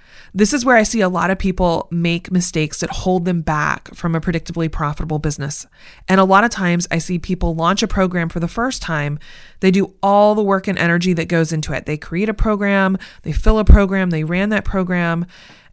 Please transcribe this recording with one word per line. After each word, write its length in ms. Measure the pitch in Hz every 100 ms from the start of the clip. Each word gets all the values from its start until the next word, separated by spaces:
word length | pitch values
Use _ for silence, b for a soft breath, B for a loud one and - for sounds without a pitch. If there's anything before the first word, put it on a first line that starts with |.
| B B B
This 180 | 185 208
is 140 | 285 240
where 100 | 240
I 60 |
see 180 | 214 226
a 80 | 185
lot 220 | 180 175
of 80 | 190
people 500 | 190 180 180 165 -
make 400 | 170 170 170 -
mistakes 500 | 180 175 165 151 -
that 100 | 170
hold 340 | - 185 185
them 160 | 175 175
back 540 | 160 151 151 - -
from 200 | - 175
a 60 | 165
predictably 500 | 165 165 - 170 160
profitable 480 | - 147 147 160 151
business. 480 | 156 143 143 - - B B B -
And 140 | 190
a 40 |
lot 200 | 190 190
of 60 | 226
times 360 | 202 180 175 175
I 80 | 165
see 200 | 160 175
people 360 | - 180 170
launch 280 | 165 165 196
a 60 | 214
program 400 | 202 185 180 165
for 120 | 170
the 60 | 165
first 360 | - 254 -
time. 360 | - 156 143 147 B B B B
They 100 | 185
do 240 | 190 190 -
all 320 | 196 202 208
the 80 | 214
work 260 | 202 190 190
and 100 | 185
energy 360 | 170 175 180
that 140 | 165 165
goes 260 | 170 156
into 180 | 160 151
it. 140 | 160 -
They 100 | 151
create 320 | - 170 214
a 60 |
program, 640 | 214 226 208 202 196 190 190 B B
they 100 | -
fill 260 | 151 - 214
a 60 |
program, 460 | 208 208 196 190 185
they 140 | 160
ran 260 | 156 180 208
that 160 | 214 -
program, 580 | 196 180 180 170 170 175 B B B B